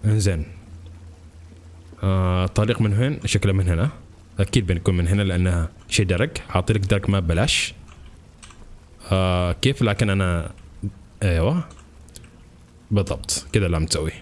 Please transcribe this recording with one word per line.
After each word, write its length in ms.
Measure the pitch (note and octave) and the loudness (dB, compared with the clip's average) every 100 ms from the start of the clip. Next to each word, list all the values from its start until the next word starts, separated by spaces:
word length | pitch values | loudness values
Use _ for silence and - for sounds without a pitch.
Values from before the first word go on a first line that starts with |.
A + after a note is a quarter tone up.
انزين. 420 | G#2 G#2+ G2+ E2+ D2+ - - - - - - - - - - - - - - - | 2 2 2 0 -6 -12 -20 -20 -20 -20 -20 -20 -20 -20 -20 -20 -20 -20 -20 -4
آه، 440 | G2+ F#2+ F#2 F#2 F#2 | 0 2 2 2 0
طريق 340 | - G#2+ A#2 | 0 0 2
من 120 | A2 | 2
هنا؟ 340 | G2+ C3 D3+ - | 2 0 -2 -2
شكله 260 | - G2+ | 0 2
من 160 | F#2+ F2+ | 2 2
هنا. 220 | E2 B2+ - - - - - | 2 0 -4 -20 -20 -16 -4
أكيد 280 | G2 B2 F2+ | 0 0 2
بنكون 300 | E2+ F#2 F2+ | 0 2 2
من 120 | E2+ | 2
هنا 140 | G2+ | 2
لأنها 460 | G2+ F2+ F#2 F2 D#2+ - - | 2 2 2 2 -2 -6 -4
شيء 180 | - G2 | 0 0
درك. 360 | F2+ C#3+ - - | 0 0 -4 -4
عاطيلك 320 | F2+ F2+ A2 | -2 0 0
درك 300 | G2 G2+ F#2+ | 2 0 2
ما 100 | G2+ | 0
ببلاش. 540 | E2+ E2 A#2 - - - - - - - - - - - - - - - - | 2 2 2 0 -2 -8 -20 -20 -20 -20 -20 -20 -20 -20 -20 -20 -20 -20 -2
آه، 400 | F#2+ F#2 F2+ F2 | 2 2 2 0
كيف؟ 300 | F2 B2+ C3+ | 0 0 2
لكن 280 | A#2 G2+ A2 | 0 2 0
أنا، 400 | G2 F#2 E2+ D#2+ - - - G2+ - - - | 2 0 -2 -4 -12 -20 -10 -10 -10 -20 -4
أيوة. 420 | G2 E2 F2 F3 - - - - - - - - - - - - - | 0 2 2 0 -4 -14 -20 -20 -20 -20 -20 -20 -20 -20 -20 -20 -2
بالضبط. 560 | G2+ F#2+ - - - - | -2 -2 -6 -6 -6 -2
كذا 140 | A2 F#2 | 0 2
اللي 100 | E2 | 0
عم 100 | D#2+ | 0
تسوي. 260 | D#2+ D#2 - | -2 -4 -8